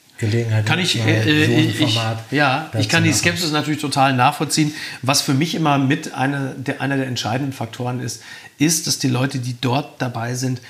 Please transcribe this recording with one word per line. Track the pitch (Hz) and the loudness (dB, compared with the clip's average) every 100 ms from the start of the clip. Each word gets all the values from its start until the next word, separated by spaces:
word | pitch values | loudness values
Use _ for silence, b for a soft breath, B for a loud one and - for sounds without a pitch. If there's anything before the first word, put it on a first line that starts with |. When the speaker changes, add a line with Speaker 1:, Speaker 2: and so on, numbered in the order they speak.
| _ - | _ -4
Speaker 1:
Gelegenheit | 110 117 113 110 107 | -2 0 2 0 2
Speaker 2:
kann | 165 | 0
ich, | 175 - | 0 0
Speaker 1:
nutzen, | - | 2
Speaker 2:
äh, | - 156 151 151 | 2 4 4 4
Speaker 1:
so | |
ein | - | 4
Speaker 2:
ich, | - - | 2 2
ich, | 147 | 0
Speaker 1:
Format | 113 113 110 - | 2 0 -4 -2
Speaker 2:
ja, | 139 143 135 - | 0 2 0 -2
Speaker 1:
da | 113 | -2
Speaker 2:
ich | 107 | 2
kann | 170 | 4
Speaker 1:
zu | 165 | 4
Speaker 2:
die | |
Speaker 1:
machen. | 147 | 4
Speaker 2:
Skepsis | 170 170 175 | 2 0 0
natürlich | 151 143 151 | 0 0 -2
total | 143 139 135 | -2 2 4
nachvollziehen. | 127 127 147 151 - 151 B B B | 6 4 2 -2 2 0 B B B
Was | 123 143 | 0 0
für | - | 2
mich | 135 165 165 | 0 0 0
immer | 156 139 | 2 4
mit | 135 160 - | 2 0 -2
einer | 127 135 143 135 | -4 -2 -2 -4
der, | 135 131 131 | -6 -6 -4
einer | 135 139 | -2 -2
der | 131 | -2
entscheidenden | 123 107 123 143 | -4 -2 -2 -4
Faktoren | - 117 - 123 123 | -6 -8 -6 -6 -6
ist, | 123 - B B B - | -6 -10 B B B -2
ist, | 151 170 - | 0 0 -2
dass | - | -2
die | 139 | 0
Leute, | 123 135 135 | 0 -2 -4
die | 123 120 | -6 -4
dort | 123 131 147 - | -2 -2 -4 -6
dabei | 127 117 117 123 | -6 -4 -6 -4
sind, | 131 127 | -4 -4